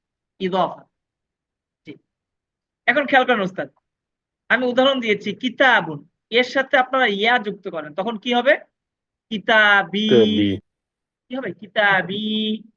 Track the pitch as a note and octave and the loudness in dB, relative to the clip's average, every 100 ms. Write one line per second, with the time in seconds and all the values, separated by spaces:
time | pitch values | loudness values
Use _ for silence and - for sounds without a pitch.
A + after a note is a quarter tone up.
0 | _ _ _ - F#3+ F#3 E3 - - _ | _ _ _ -8 -4 -2 -2 -4 -20 _
1 | _ _ _ _ _ _ _ _ - - | _ _ _ _ _ _ _ _ -20 -20
2 | _ _ _ _ _ _ _ _ - C4+ | _ _ _ _ _ _ _ _ -4 -2
3 | C4+ C4+ B3 A3+ F#3 F3 C#3 _ _ _ | 2 2 2 0 -2 -6 -12 _ _ _
4 | _ _ _ _ - A#3 B3 A#3+ C4 C4+ | _ _ _ _ -4 -2 0 2 2 2
5 | A3+ G#3 G#3 F#3+ B3+ - C4+ A3 E3 D3 | -2 -2 -4 -6 -6 0 2 2 0 -10
6 | - _ - A3+ B3 C#4 C4+ C4+ B3+ C4+ | -14 _ -4 0 0 -2 0 0 0 0
7 | A#3+ G3 A3 B3 G3+ F#3 F#3+ E3+ D3+ D3+ | 0 0 0 0 -2 -10 -10 -10 -10 -8
8 | G#3 A3 B3 A#3+ B3+ D#4+ - _ _ _ | -8 -6 -2 0 2 0 -2 _ _ _
9 | _ _ - A3 - A3 G#3 G3+ F3 G3 | _ _ -10 -6 2 4 6 4 2 -2
10 | A3 A#3 G#3+ G#3+ G2+ F#2+ _ _ _ _ | 4 4 4 2 0 -2 _ _ _ _
11 | _ _ - B3+ A3+ - G3+ A3+ G3+ F#3+ | _ _ -14 -10 -10 -12 -8 0 2 2
12 | F3 G#3 G#3+ G#3+ G#3+ A3 - | -2 -6 -4 -4 -4 -6 -10